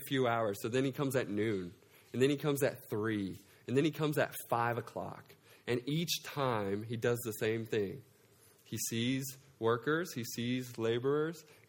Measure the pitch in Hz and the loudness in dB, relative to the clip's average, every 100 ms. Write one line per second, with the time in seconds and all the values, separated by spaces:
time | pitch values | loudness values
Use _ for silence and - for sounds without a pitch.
0 | - 135 123 117 110 101 117 127 139 123 | 0 2 4 4 2 0 0 2 0 0
1 | 139 123 98 101 113 101 87 - - - | 0 0 0 0 0 0 -4 -10 -20 -20
2 | - 117 135 139 151 139 135 123 - 104 | -8 2 4 4 0 2 0 0 -4 -2
3 | 110 107 98 - - - - 127 160 147 | 0 0 -2 -6 -14 -14 -2 2 2 2
4 | 151 139 - - - 117 117 117 113 92 | 0 2 0 -2 0 2 2 2 -4 -6
5 | 95 - - - - - - 120 135 156 | -8 -8 -14 -20 -20 -12 -2 -2 0 -2
6 | 170 - - 147 131 110 101 101 110 117 | 0 -4 -4 -2 0 2 0 -2 -4 -2
7 | 120 120 117 104 113 113 113 113 98 - | 0 0 -2 -2 0 0 0 0 0 -4
8 | - - - - - - - 110 - 117 | -14 -20 -20 -20 -20 -20 -10 -6 -2 0
9 | 120 131 135 - - - 113 120 143 160 | 0 0 -4 -10 -18 -2 2 2 2 0
10 | 180 123 113 - 117 127 123 117 113 120 | -2 -6 -6 -4 -2 -2 -4 -2 0 2
11 | 135 147 160 170 - - | 2 2 0 -4 -14 -20